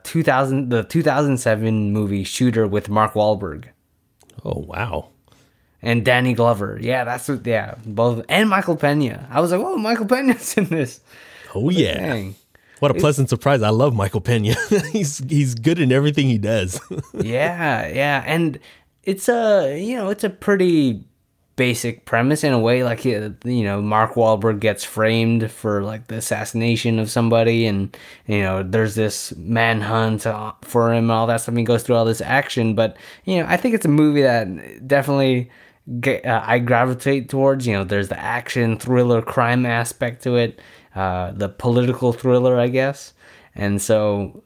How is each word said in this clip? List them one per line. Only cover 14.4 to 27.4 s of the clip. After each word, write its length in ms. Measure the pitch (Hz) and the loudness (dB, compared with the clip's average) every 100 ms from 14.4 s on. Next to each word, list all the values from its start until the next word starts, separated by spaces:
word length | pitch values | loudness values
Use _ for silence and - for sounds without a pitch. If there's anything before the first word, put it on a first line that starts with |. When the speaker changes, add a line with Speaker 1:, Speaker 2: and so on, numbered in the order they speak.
| 104 117 440 | 2 0 0
Speaker 2:
<laughs> 180 | - 147 | 0 0
He's, 280 | - 151 - 131 | -2 -4 -4 -2
he's 260 | 147 135 117 | 0 0 0
good 240 | 113 170 | 0 2
in 140 | 131 | 2
everything 340 | 131 147 147 135 | 2 2 2 2
he 100 | 110 | 2
does. 440 | 101 113 95 - - 185 | 0 -2 -2 -6 -10 -12
<laughs> 140 | - | -8
Speaker 1:
Yeah, 760 | - 110 120 160 175 156 113 80 | -6 -4 -2 -2 -2 -2 -2 -4
yeah. 340 | 131 143 139 131 | -2 -2 -2 -2
And 320 | 160 165 139 - - _ _ | 0 -2 -4 -14 -20 _ _
it's 280 | - 190 - | -6 -2 0
a, 500 | 240 220 202 139 147 | 0 2 2 2 -2
you 140 | 208 254 | -6 -4
know, 140 | 196 | -4
it's 160 | 208 208 | -4 -6
a 40 | |
pretty 760 | 196 - 202 185 160 135 104 - _ _ _ _ - | -2 0 2 4 4 2 0 -8 _ _ _ _ 0
basic 480 | 127 120 120 117 | 0 0 -4 -8
premise 400 | - 117 127 151 | -2 2 2 2
in 80 | 147 | 2
a 80 | 123 | 2
way. 240 | 113 120 | 2 2
Like, 220 | 123 117 131 | 0 -2 -2
uh, 240 | 104 107 - 120 | -2 -4 -8 -4
you 180 | 123 | -2
know, 180 | 101 101 | 0 -2
Mark 340 | 104 107 110 120 | 0 2 2 2
Wahlberg 440 | 113 107 110 107 | 2 4 0 0
gets 240 | 110 101 | 0 -2
framed 640 | - 110 110 113 113 117 110 | -4 0 2 2 2 2 -2
for, 340 | - 110 101 | -4 -2 -2
like, 240 | 101 110 - | -4 -8 -10
the 80 | 113 | -8
assassination 840 | - 110 107 113 117 117 120 113 | -6 -6 -4 -2 0 0 0 0
of 100 | 110 | 0
somebody, 560 | 120 117 113 | 0 2 4